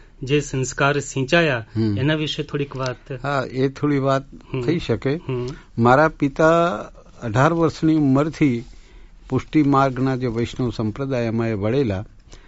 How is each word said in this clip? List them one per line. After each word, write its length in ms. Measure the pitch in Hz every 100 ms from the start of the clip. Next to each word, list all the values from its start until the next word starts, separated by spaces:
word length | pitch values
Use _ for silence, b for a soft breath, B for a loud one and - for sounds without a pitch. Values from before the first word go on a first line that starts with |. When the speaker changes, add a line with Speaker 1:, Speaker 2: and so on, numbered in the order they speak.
| b -
Speaker 1:
જે 180 | 127 147
સંસ્કાર 580 | 135 135 127 - 143 143
સિંચાયા 680 | 135 135 131 170 160 123 107 110
Speaker 2:
હમ. 220 | 110 104
Speaker 1:
એના 160 | 139
વિશે 280 | 156 151 -
થોડીક 340 | 147 147 139 131
વાત. 360 | 131 120 -
Speaker 2:
હા, 320 | 135 135 143 123
એ 180 | 127 135
થોડી 300 | 135 147 143
વાત 260 | 135 135 139 - -
Speaker 1:
હમ. 80 | 131
Speaker 2:
થઈ 160 | 120 170
શકે. 380 | - 110 131 156
Speaker 1:
હમ. 300 | - 127 123 156 B -
Speaker 2:
મારા 300 | 117 131 156
પિતા 680 | - 143 135 160 170 170 214 - - - -
અઢાર 300 | 117 110 147
વર્ષની 420 | 170 160 - 160
ઉંમરથી 680 | 156 143 135 156 143 147 117 113 b b b b - -
પુષ્ટિ 340 | 131 - 156
માર્ગના 540 | 143 139 135 123 135 131
જે 100 | 127
વૈષ્ણવ 440 | 113 120 - 127
સંપ્રદાયમાં 800 | 104 110 104 139 127 117 113 113
એ 40 |
વળેલા, 520 | 107 107 131 127 95 107 - - b